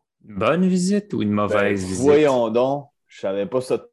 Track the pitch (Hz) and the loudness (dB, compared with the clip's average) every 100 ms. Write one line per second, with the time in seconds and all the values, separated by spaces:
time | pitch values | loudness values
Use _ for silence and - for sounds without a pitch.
0 | _ _ - 101 110 160 185 185 180 202 | _ _ -16 -4 0 2 2 0 0 -2
1 | 202 117 107 104 104 104 101 101 92 95 | -2 -4 -2 0 0 0 0 0 -4 -2
2 | 135 147 147 131 117 113 127 143 135 _ | 2 4 4 2 0 0 0 -2 -8 _
3 | _ - 101 98 101 123 127 120 - | _ -10 -6 -4 -4 -4 -2 -4 -6